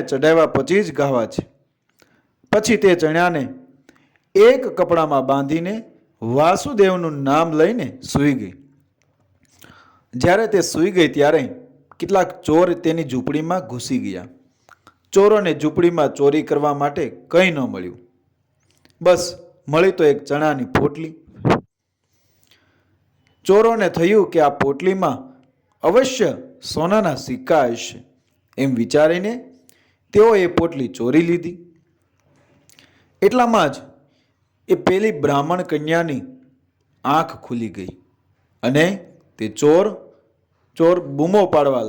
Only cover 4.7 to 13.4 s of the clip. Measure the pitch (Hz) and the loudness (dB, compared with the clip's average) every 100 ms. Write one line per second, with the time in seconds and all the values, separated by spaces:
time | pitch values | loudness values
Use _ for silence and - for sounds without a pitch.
4.7 | - 170 170 156 139 127 139 139 160 180 | -4 0 0 0 0 0 -2 -2 -4 -6
5.7 | 220 - _ _ _ 113 131 160 196 285 | -10 -12 _ _ _ -4 0 2 0 -2
6.7 | 220 190 185 165 143 135 151 170 156 175 | 2 2 2 -4 -4 0 0 0 2 0
7.7 | 240 127 - - - 143 123 95 87 _ | 0 -8 -12 -8 -2 0 0 -6 -16 _
8.7 | _ _ _ _ _ _ _ _ _ - | _ _ _ _ _ _ _ _ _ -20
9.7 | _ _ _ _ 123 175 226 220 202 - | _ _ _ _ -2 2 2 2 0 0
10.7 | 151 185 180 151 143 143 156 127 - - | -2 0 2 2 2 2 2 -2 -10 -20
11.7 | _ _ - 170 190 175 - - 160 180 | _ _ -12 -2 0 0 -6 0 2 2
12.7 | 175 160 165 143 127 127 147 | 0 -2 -4 -4 -6 -4 -4